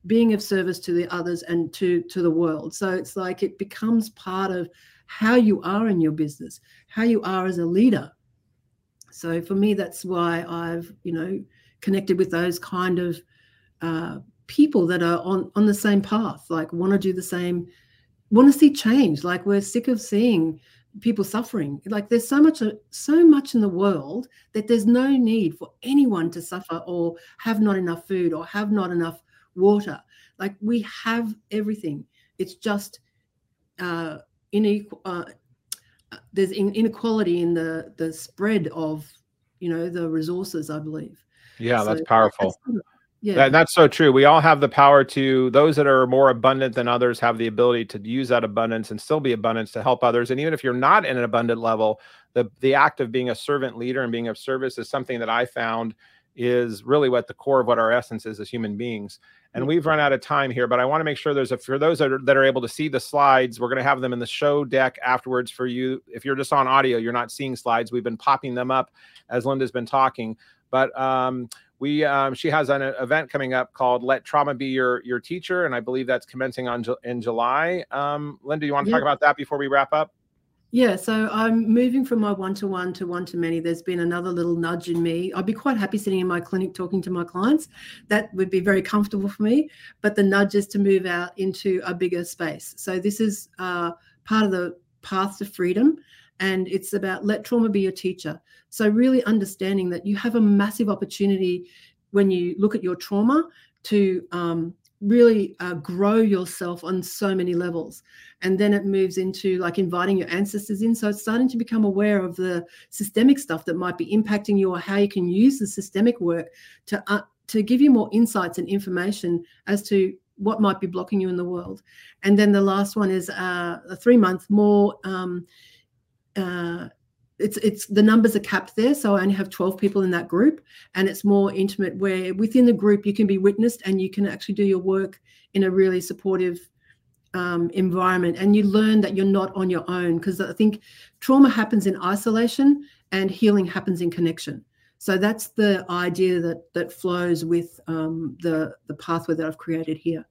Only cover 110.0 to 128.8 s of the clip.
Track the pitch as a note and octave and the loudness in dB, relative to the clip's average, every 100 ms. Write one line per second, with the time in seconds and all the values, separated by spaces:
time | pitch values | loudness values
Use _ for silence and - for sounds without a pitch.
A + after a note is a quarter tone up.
110 | F#3 G3 F3 F3 G3+ G#3 G3+ G3 A3+ A3+ | 0 0 0 -4 -4 -4 -6 -2 0 0
111 | G#3 G#3 - A3+ B3+ A#3+ A3+ A3+ G#3 F#3+ | -2 -4 -2 0 0 0 -2 0 0 2
112 | G#3 G3+ F#3 E3+ F#3 F3 E3+ - _ - | 2 2 -2 -4 -4 -4 -8 -20 _ -10
113 | G3+ - C4 C4+ - D#3+ - E3 F3+ F3 | -4 4 4 4 0 -6 -4 -4 -4 -6
114 | - G#3 G#3+ G#3 G#3 G3+ F#3+ F3+ F#3+ G3+ | 0 0 0 -2 0 2 2 -2 -2 0
115 | G3+ G3+ F3 F#3+ B3+ C4+ G3+ - - F#3+ | 0 0 0 4 4 4 -6 -6 -6 0
116 | A#3 A#3+ F3 E3+ - _ - _ - G3+ | 2 2 -2 -2 -6 _ -20 _ -8 -8
117 | - G#3 - _ - A3 G#3 B3 D4 A#3+ | -4 -4 -4 _ -4 -4 0 4 6 6
118 | - G#3+ A3+ G#3 E3+ E3+ E3+ G3 G3 F3+ | 4 2 2 0 -4 -6 -4 -4 -2 -4
119 | F#3 G#3 F3 E3+ - _ - G3+ - G3+ | -4 -4 -2 -4 -4 _ -4 -4 0 0
120 | F#3+ - _ _ G3+ A3 G#3 G3 F#3+ F#3 | 0 -4 _ _ -4 0 0 0 -6 -6
121 | F#3 G3+ F#3 F3+ F3+ F3 F3+ G3 _ - | -4 -2 -2 -4 -4 -8 -10 -16 _ -20
122 | - _ G3 G3+ G#3 G3+ G3 F#3+ G3+ G#3+ | -20 _ 2 6 6 4 4 2 -2 -2
123 | G3 F#3+ F3+ - F#3 F3+ F3 F3 - F#3 | 0 -2 -4 -8 -6 -4 -6 -8 -14 -2
124 | A#3+ B3 F#3+ F#3 - G3+ G#3 G3+ G3+ - | 6 6 6 0 0 2 6 6 4 0
125 | F#3+ F#3 F#3 F3+ E3+ _ _ _ _ _ | -8 -6 -6 -8 -12 _ _ _ _ _
126 | _ _ _ - F#3 F3+ E3+ E3+ - _ | _ _ _ -8 -6 -6 -6 -8 -12 _
127 | _ _ _ _ G3+ G#3 A3 G#3 - G3+ | _ _ _ _ -4 0 -2 -2 -2 4
128 | G#3+ A3+ G#3+ G3+ - F#3+ - - | 6 6 4 2 -2 -6 -4 0